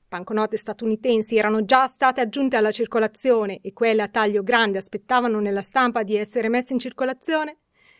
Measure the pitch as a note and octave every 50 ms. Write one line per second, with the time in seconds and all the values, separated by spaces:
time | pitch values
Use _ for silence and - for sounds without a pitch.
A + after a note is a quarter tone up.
0 | _ - - F3 F3+ - A3 G#3+ G#3+ G#3+ A3 G#3+ - - G#3 - A#3 A3 A3 G#3+
1 | - C4 A#3 A3 A3 - A#3 A3 G#3+ G#3+ G#3+ A3 G#3+ F#3+ C4 B3+ C4 C4 - -
2 | C#4 B3+ B3+ C4 B3 A3 G3+ C#4+ C#4 C4 A#3+ A3+ G#3+ G#3+ G#3 - A#3 - - A#3
3 | A3 G#3+ G#3+ - - C4 A#3+ A3+ G#3+ G3+ F#3+ - - G3 - - A#3+ A3+ A3 A3
4 | G#3 G3+ - A#3 A3 G#3 G#3 G#3 G3 F#3+ B3 A3+ A3+ G#3 G3 F#3+ F#3+ - - G3
5 | _ - B3+ B3 A#3+ A#3+ A3 G#3+ G#3 G3+ G3 G3 F#3+ - - - B3+ B3 A#3 A#3+
6 | A3 G3 G#3+ G#3 G#3+ G#3 - B3 A3 A3 A#3 B3 B3 - C4+ B3 B3 C4 - -
7 | C4 B3+ C4+ C4 - - D#4+ D#4 D#4 D4+ D4+ _ _ _ _ _ _ _ _ _